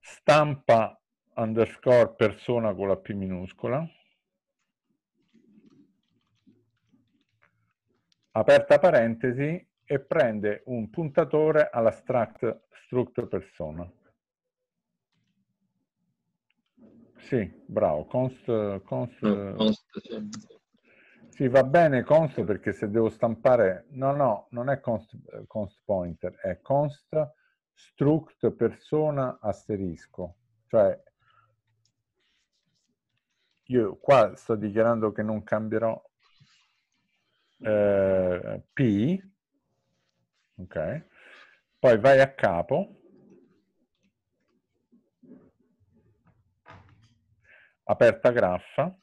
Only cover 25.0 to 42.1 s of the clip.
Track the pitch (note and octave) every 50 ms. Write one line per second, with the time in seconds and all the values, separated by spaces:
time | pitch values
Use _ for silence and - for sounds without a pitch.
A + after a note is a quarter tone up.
25 | - _ - - - - - G#2+ G#2 - - A2 G#2 F#2+ _ _ _ - G#2 F#2+
26 | F2+ F2 E2 - - F2+ - _ - G2 F2+ - _ - C3+ C#3+ D3 D3 C#3+ _
27 | _ _ - D#3 D3+ D3 _ _ _ _ _ _ _ _ _ _ _ _ _ _
28 | C#3 C#3 D#3 D#3+ - - _ _ - A2+ F#2+ - A#2 A2 G2+ - _ - - D3+
29 | D#3 D3+ D3 C#3 C3 B2+ - - - G#2+ F#2+ - _ - G#2+ G2 G2 F2+ D#2+ D#2
30 | - _ _ - F2+ E2+ - _ _ _ _ _ _ _ - A2+ G2+ F#2+ F2+ -
31 | _ _ _ _ _ _ _ _ _ _ _ _ _ _ _ _ _ _ _ _
32 | _ _ _ _ _ _ _ _ _ _ _ _ _ _ _ _ _ _ _ _
33 | _ _ _ _ _ _ _ _ _ _ _ _ _ _ B2+ B2 A2+ G2 - -
34 | - - C#3 B2+ A2+ F2 F#2 - - - A#2 G#2+ G#2 G#2+ G2 A2 A2+ A#2 A#2 A2+
35 | A2 G#2+ G2+ - G#2+ G#2+ G#2+ G#2+ G2+ - - G#2+ A2 A2 A2 A2 A2+ A2+ A2+ -
36 | _ _ _ _ _ _ _ _ _ _ _ _ _ _ _ _ _ _ _ _
37 | _ _ _ _ _ _ _ _ _ _ _ _ - A2+ G#2+ G#2 G#2 G2+ G2+ G2
38 | G2 F#2+ F#2+ F#2+ F#2 F2+ F2+ F2 - A1 G#1 G1+ - _ _ - C#3+ A#2 G2+ G2
39 | G#2+ C#3+ F#3 F#3+ - - _ _ _ _ _ _ _ _ _ _ _ _ _ _
40 | _ _ _ _ _ _ _ _ _ _ _ - F#2 F#2 - E2+ D2+ E2+ A#2 D#3
41 | - _ _ _ - - - - - _ _ _ _ _ _ _ - C3 A#2 G#2+
42 | G#2 C3+